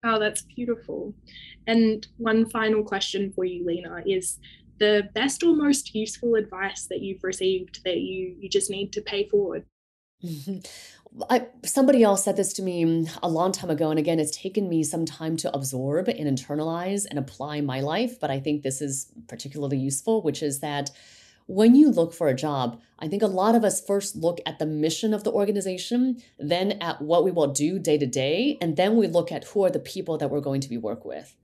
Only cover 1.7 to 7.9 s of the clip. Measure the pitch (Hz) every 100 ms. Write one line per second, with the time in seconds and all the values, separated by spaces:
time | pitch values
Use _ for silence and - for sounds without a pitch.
1.7 | 226 226 214 - - 226 220 226 226 220
2.7 | 214 208 196 - 190 196 190 185 175 175
3.7 | 170 170 175 180 190 180 - - - -
4.7 | - 208 208 202 214 269 - 339 311 294
5.7 | 277 - 214 220 - 240 226 214 185 196
6.7 | - - 180 196 190 190 190 190 190 185
7.7 | - 185